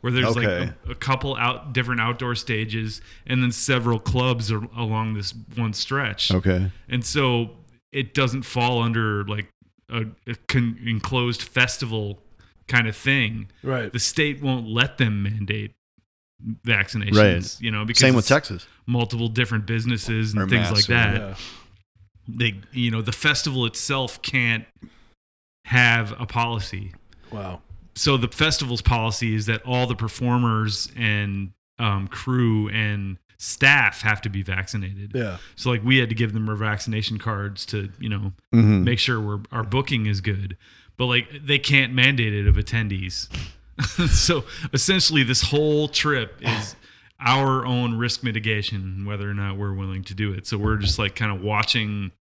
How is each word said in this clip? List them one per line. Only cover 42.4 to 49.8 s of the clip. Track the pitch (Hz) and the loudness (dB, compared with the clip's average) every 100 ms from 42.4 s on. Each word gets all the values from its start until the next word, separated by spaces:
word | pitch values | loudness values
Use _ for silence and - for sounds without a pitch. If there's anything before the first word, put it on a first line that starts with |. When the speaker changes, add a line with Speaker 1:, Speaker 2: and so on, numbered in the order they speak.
| 101 | 4
Speaker 1:
of | 104 | 4
attendees. | 104 113 107 95 92 - - | 4 0 0 -2 -4 -8 -8
<laughs> | - - - - - - - 165 | -10 -10 -12 -20 -6 -4 0 4
So | - - 165 - - 156 | 4 4 2 -2 -10 -4
essentially, | 135 - 190 - 156 | 0 2 4 4 4
this | 123 127 | 2 2
whole | - 143 151 151 151 | 2 2 4 2 0
trip | - 151 139 110 - | 0 0 0 -2 -6
is | 131 110 104 - - - _ _ | -4 -4 -6 -12 -20 -20 _ _
our | 123 131 139 131 123 | 2 4 4 2 0
own | 123 120 113 | 0 0 -2
risk | 117 - | -2 -2
mitigation, | 123 110 107 107 98 101 95 92 | -2 -2 -2 -2 -2 -6 -6 -6
whether | 101 104 101 | -6 -6 -4
or | |
not | 101 101 98 | -4 -4 -4
we're | 101 | -4
willing | 95 | -4